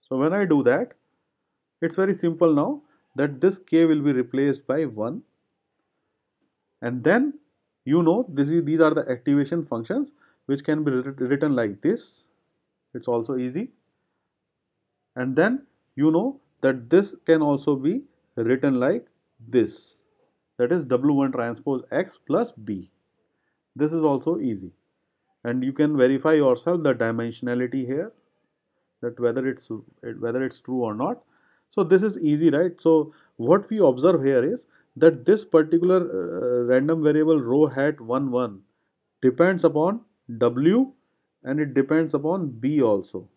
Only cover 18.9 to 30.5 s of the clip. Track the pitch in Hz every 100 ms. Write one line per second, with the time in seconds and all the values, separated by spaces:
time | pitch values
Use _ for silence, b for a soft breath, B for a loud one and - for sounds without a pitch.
18.9 | 208 - _ _ _ 113 120 104 - _
19.9 | _ _ _ _ _ _ - 123 175 135
20.9 | 123 143 139 135 127 117 107 - 131 -
21.9 | 135 - _ - 160 233 - 107 98 92
22.9 | _ _ _ _ _ _ _ _ - 151
23.9 | 165 156 139 160 170 135 101 92 _ _
24.9 | _ _ _ _ _ 117 127 127 135 151
25.9 | 147 127 135 156 156 135 123 - 175 151
26.9 | 120 113 113 117 117 123 123 123 135 123
27.9 | 139 208 _ _ _ _ _ _ _ _
28.9 | _ 120 117 120 123 131 131 _ 110 -
29.9 | _ 117 101 117 123 131